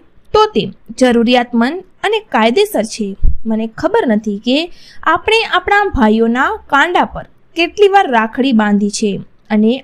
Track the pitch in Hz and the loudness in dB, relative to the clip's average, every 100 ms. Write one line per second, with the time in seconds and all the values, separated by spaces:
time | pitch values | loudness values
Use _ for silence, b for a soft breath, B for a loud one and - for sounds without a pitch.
0 | - _ - 427 427 311 185 - - 233 | -10 _ -2 0 0 0 -6 -8 -10 0
1 | 254 233 233 247 240 233 240 349 - _ | 2 4 2 2 0 -2 -2 -4 -14 _
2 | 381 440 427 247 226 254 415 277 214 - | -4 -4 -2 0 2 2 0 -2 -6 -6
3 | 202 196 - - 220 220 226 - 320 453 | -10 0 2 2 -2 -4 -6 -4 -2 0
4 | 302 214 220 202 240 269 339 B B B | 0 0 -2 -6 -2 -2 -2 B B B
5 | - 349 - 453 427 349 - 403 392 269 | -2 -2 0 -2 0 -4 0 0 0 0
6 | 220 220 226 240 320 427 - 277 320 349 | 2 2 0 0 -2 -4 -2 0 2 0
7 | 240 - - _ _ - 339 381 403 392 | -2 -6 -18 _ _ -4 -4 2 4 4
8 | 359 233 226 240 262 220 208 208 202 - | 2 0 -2 -2 0 2 2 0 0 -2
9 | 208 180 - - - 214 220 262 | -4 -6 -10 -16 -4 0 2 0